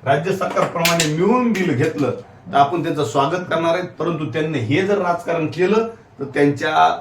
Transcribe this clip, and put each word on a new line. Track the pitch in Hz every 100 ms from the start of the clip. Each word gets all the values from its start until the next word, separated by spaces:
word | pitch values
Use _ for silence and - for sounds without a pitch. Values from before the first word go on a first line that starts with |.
राज्य | 113 147 180
सरकारप्रमाणे | 185 180 196 - 170 165 170 156
मिळवून | 156 196 247 240
दिलं, | 190 170 127
घेतलं, | 160 - 131 - - - -
तर | 135
आपण | - 170
त्यांचं | 165 151
स्वागत | 139 143 143 180 180
करणार | 160 170
आहे. | 180 180 -
परंतु | 160 156
त्यांनी | 147 160 156 147
हे | 110 185
जर | 190 202
राजकारण | 180 170 - 170 151
केलं | 156 185 214 226 - - -
तर |
त्यांच्या | 135 147 143 - 160 156 143 -